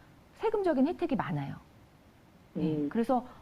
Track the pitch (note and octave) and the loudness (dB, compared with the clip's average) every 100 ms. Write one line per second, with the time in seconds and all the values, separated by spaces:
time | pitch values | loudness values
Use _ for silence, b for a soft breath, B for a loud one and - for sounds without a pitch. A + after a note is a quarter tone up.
0 | B B - - A4 G#4+ F#4+ C#4 C#4 - | B B -20 -4 -2 2 2 4 2 2
1 | F4 F3+ C#3 D3 C#3+ - - - - - | 0 0 -2 -4 -4 -8 -16 -20 -20 -20
2 | - - - - - - D#3 D3+ D3 A3 | -20 -20 -20 -20 -12 -2 0 0 0 0
3 | A#3 B3+ B3+ B | 2 0 0 B